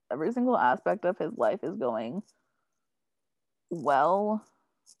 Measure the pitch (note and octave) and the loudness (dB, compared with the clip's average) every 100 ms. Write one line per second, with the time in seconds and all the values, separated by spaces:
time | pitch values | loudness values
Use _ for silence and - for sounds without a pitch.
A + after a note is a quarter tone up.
0 | _ C3+ D#3+ B3 B3+ A#3+ B2 C3 F3 F#3 | _ -4 -2 0 0 4 4 2 0 0
1 | F3 - D#3+ B2 A2 - C#3+ G3+ B2 A2+ | -2 -2 -4 0 0 0 -4 -4 -4 -4
2 | A2+ F3+ - _ _ _ _ _ _ _ | -6 -8 -12 _ _ _ _ _ _ _
3 | _ _ _ _ _ _ _ E3+ C3+ C3+ | _ _ _ _ _ _ _ -4 2 4
4 | D#3 G3 G#3 A3 - _ _ _ _ _ | 4 2 0 -4 -6 _ _ _ _ _